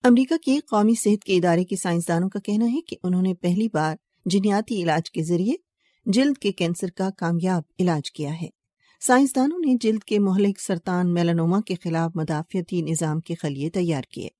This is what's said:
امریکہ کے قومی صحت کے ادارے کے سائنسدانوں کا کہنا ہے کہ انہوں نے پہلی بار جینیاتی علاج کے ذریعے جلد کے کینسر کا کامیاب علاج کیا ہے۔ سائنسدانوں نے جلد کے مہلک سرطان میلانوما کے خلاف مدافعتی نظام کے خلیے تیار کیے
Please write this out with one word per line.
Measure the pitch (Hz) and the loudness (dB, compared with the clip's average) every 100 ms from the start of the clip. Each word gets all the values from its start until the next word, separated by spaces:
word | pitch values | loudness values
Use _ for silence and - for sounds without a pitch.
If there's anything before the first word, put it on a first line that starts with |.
امریکہ | 247 240 262 330 | 6 6 4 0
کے | - 277 | 0 -2
قومی | - 214 214 226 | 0 2 2 2
صحت | 208 208 | 2 0
کے | - 185 | 2 2
ادارے | 175 170 | 4 2
کے | 180 190 | 0 -4
سائنسدانوں | 185 170 170 170 185 | -2 -2 0 -2 -2
کا | 196 | -6
کہنا | 196 208 233 | -4 0 0
ہے | 262 | -2
کہ | 330 - | -6 -8
انہوں | 180 180 | -2 0
نے | 185 | 0
پہلی | 180 196 180 220 | 0 -2 0 0
بار | 156 156 156 _ _ - | 0 -2 -4 _ _ -2
جینیاتی | 190 202 202 214 214 | 0 2 0 -2 -4
علاج | 170 156 165 | 0 0 -2
کے | - | -6
ذریعے | 160 175 196 339 _ _ _ _ - | -2 0 0 -2 _ _ _ _ 0
جلد | 196 277 269 | 2 2 0
کے | 202 | -4
کینسر | 190 170 175 185 | -2 -4 -2 -6
کا | - 190 190 | -4 -6 -2
کامیاب | 170 170 185 180 - - | -2 0 0 -2 -4 -2
علاج | 180 156 - | 0 0 -4
کیا | - 147 160 | -8 -8 -8
ہے۔ | 170 _ _ _ _ _ - | -10 _ _ _ _ _ 2
سائنسدانوں | 254 277 262 269 349 | 4 4 2 0 0
نے | 311 247 | 0 2
جلد | 220 214 | 2 -2
کے | - 208 | 0 0
مہلک | 196 185 202 196 | 2 2 0 0
سرطان | - 180 - 180 180 | -4 -4 -2 0 2
میلانوما | 175 170 170 165 190 | 2 2 2 2 0
کے | 214 180 | -2 -6
خلاف | 175 165 165 175 | -4 -2 -2 -4
مدافعتی | 156 151 160 190 175 180 | -4 -4 -4 -6 -4 -4
نظام | 156 160 160 156 | -2 -2 -2 -4
کے | - 165 | -6 -6
خلیے | 151 139 151 | -6 -4 -4
تیار | 185 175 147 | -2 -2 -2
کیے | 127 - - _ | -6 -12 -12 _